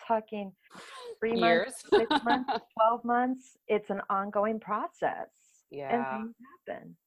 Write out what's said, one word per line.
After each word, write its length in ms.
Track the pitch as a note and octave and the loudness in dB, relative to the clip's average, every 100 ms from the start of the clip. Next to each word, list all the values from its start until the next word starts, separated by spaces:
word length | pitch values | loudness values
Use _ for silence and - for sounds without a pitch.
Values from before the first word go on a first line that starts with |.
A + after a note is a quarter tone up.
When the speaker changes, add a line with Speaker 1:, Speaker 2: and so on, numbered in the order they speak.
| - | -2
Speaker 1:
talking 460 | A3 A3 G#3+ G3 - _ - - - B4 A4+ | -2 -2 -10 -10 -14 _ -20 -20 -16 -16 -6
three 180 | A4+ - | -2 2
Speaker 2:
Years. 360 | - - B3 - - | 4 4 2 -8 4
Speaker 1:
months, 180 | G#4 A4+ | 4 6
six 0 | |
Speaker 2:
<laughs> 140 | D4+ | 2
Speaker 1:
months, 260 | A#3 B3+ B3+ - - | 2 0 0 -6 -4
twelve 300 | - A3 A#3 | 2 4 4
months. 540 | A#3 A#3+ B3+ C4 - _ - | 0 2 2 -2 -8 _ -2
It's 220 | G#3 G#3 | 0 0
an 100 | G3 - | -6 -2
ongoing 500 | G3 G3+ G#3 G#3+ A3 | -2 -2 0 0 -2
process. 680 | - G#3+ E4+ - D3 F2 - _ _ _ _ | -4 -4 -4 -4 -4 -4 -10 _ _ _ _
Speaker 2:
Yeah. 240 | C#3+ C#3 | -10 -2
Speaker 1:
And 300 | A#3 C3+ E3+ A3+ | -2 -2 -6 -8
things 80 | A#3 A#3+ F4+ - | -12 -20 -16 -14
happen. 280 | - E3 E3+ | -12 -14 -20